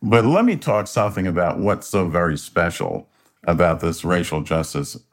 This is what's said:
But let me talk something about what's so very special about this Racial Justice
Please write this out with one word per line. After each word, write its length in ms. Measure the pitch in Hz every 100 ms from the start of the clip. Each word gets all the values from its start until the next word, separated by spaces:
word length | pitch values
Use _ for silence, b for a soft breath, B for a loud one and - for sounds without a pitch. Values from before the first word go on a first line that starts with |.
But 240 | 113 117 113
let 200 | 180 240
me 100 | 175
talk 320 | - 104 101
something 400 | - 104 98 95
about 320 | 85 85 -
what's 280 | 101 95 -
so 200 | 101 87
very 300 | 85 85 76
special 680 | - - 85 - 50 - - _ _ _
about 360 | - 82 85 78
this 240 | 85 80
Racial 380 | 82 90 80 78
Justice 560 | 76 80 80 71 71 - _